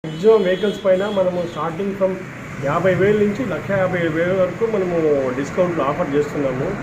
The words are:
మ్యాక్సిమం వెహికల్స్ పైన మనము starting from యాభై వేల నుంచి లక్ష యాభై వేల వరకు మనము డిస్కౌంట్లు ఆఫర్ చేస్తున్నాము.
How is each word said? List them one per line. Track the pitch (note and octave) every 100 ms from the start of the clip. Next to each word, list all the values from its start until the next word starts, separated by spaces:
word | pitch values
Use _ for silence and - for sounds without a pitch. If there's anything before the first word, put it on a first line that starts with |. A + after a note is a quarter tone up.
| D#3+
మ్యాక్సిమం | D#3 G#3 A3
వెహికల్స్ | F3+ F#3 G3+ F3+ G3
పైన | F#3 G3+
మనము | G3+ F#3 F3
starting | E3+ D#3 D#3+ E3 G3 -
from | F#3+ F#3 - - - - C#3
యాభై | D#3+ F#3
వేల | F3+ G3 G#3+
నుంచి | G#3 G3+ A#3+
లక్ష | D#3 -
యాభై | G3 F#3 F3+ E3+
వేల | D#3 F3 F#3+
వరకు | F3+ E3+ A3
మనము | G#3+ F#3 E3+ D#3+ C#3+ C3 B2+
డిస్కౌంట్లు | C#3+ - F3+ E3
ఆఫర్ | C3+ D3+ D#3+ C#3+
చేస్తున్నాము. | D3 D#3 C3+ B2+ D#3+ G3+